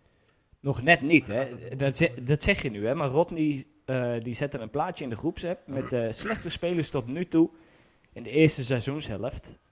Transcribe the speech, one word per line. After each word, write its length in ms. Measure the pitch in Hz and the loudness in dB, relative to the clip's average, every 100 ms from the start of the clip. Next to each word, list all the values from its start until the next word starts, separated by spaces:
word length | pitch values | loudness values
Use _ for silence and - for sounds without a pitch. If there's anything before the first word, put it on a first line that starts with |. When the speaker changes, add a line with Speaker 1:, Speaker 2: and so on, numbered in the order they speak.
| _ _ _ _ _ _ | _ _ _ _ _ _
Speaker 1:
Nog 220 | 143 131 | -8 -2
net 200 | 135 170 | 0 0
niet, 260 | 143 160 - | 2 2 2
Speaker 2:
Maar 100 | 110 | -4
Speaker 1:
hè? 80 | 135 | -6
Speaker 2:
gaat 140 | 120 | -10
het 100 | 78 | -12
nog 100 | 131 | -6
Speaker 1:
Dat 180 | 139 - | 0 2
ze-, 80 | 165 | 2
Speaker 2:
worden? 180 | 123 123 | 0 -2
Speaker 1:
dat 180 | 147 | 6
zeg 180 | - 196 | 6 4
je 80 | 143 | -4
nu, 180 | 104 107 | -6 -4
hè? 80 | 151 | -4
Maar 140 | 143 | -2
Rodney, 540 | 139 175 165 156 139 - _ - | -2 -2 -2 -4 -4 -10 _ -6
eh, 340 | 131 123 117 | -4 -4 -6
die 140 | 120 | -4
zette 260 | 117 143 135 | -4 -4 -8
een 100 | 110 | -8
plaatje 340 | 143 175 - | -6 -6 -6
in 60 | 131 | -8
de 60 | 113 | -6
groepsapp 520 | 160 - 170 180 - | -6 -6 -8 -8 -10
met, 160 | 135 127 | -10 -6
Speaker 3:
Mhm. 40 | 123 | -4
Speaker 1:
eh, 160 | 113 | -2
slechte 380 | 110 - 220 170 | 0 0 -2 -4
spelers 400 | - 175 175 147 | -4 -2 0 0
tot 220 | 143 117 | 0 -6
nu 140 | 151 180 | -10 -2
toe 220 | 165 165 - _ _ _ _ _ | 2 2 -2 _ _ _ _ _
in 100 | - | -18
de 60 | 113 | -4
eerste 340 | 139 156 151 | 4 6 8
seizoenshelft. 960 | 131 123 - 151 139 98 120 - - - _ | 8 6 4 2 -2 -2 -10 -10 -16 -20 _